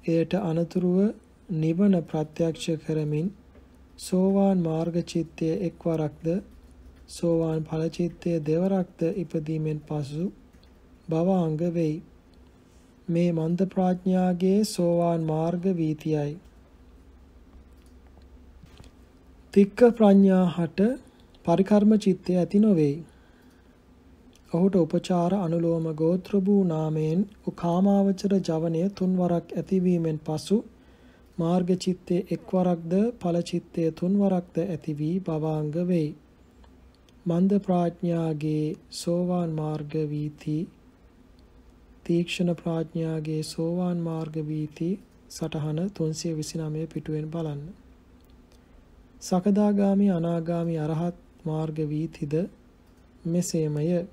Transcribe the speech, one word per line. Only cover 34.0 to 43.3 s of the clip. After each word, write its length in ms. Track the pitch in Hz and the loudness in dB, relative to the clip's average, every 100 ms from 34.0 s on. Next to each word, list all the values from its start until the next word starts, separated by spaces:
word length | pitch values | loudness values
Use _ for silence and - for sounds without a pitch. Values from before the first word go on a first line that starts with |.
| 175 202 196 180 180 - | 0 2 2 0 -2 -6
ඇති 340 | 185 156 - | -4 -6 -6
වී 260 | 147 151 185 | -4 -2 -2
භවාංග 560 | 185 156 156 156 151 156 | -4 -4 -2 -2 -4 -4
වෙයි. 260 | 180 175 151 - - - - - - - - _ - - | 0 0 0 -6 -20 -20 -20 -20 -20 -20 -20 _ -20 -10
මන්ද 300 | 180 170 190 196 | -2 2 2 2
ප්‍රඥාගේ 1080 | 190 180 175 170 175 165 160 151 156 151 151 - - | 2 2 2 -2 -2 0 -2 -2 -2 -2 -2 -6 -12
සෝවාන් 580 | - - 175 180 180 170 | -10 -4 -2 0 -2 -2
මාර්ග 420 | 156 156 151 147 156 151 | -4 -4 -6 -6 -4 -4
වීති, 520 | 151 151 - - 151 185 - - _ - - - - - - - - - - | -4 -6 -8 -4 -4 -4 -12 -20 _ -20 -20 -20 -20 -20 -20 -20 -20 -20 -20
තීක්ෂණ 520 | - 170 175 - 175 165 | 0 0 0 -2 -2 0
ප්‍රඥාගේ 840 | 175 165 160 165 160 160 156 | -2 -4 -4 -4 -4 -4 -4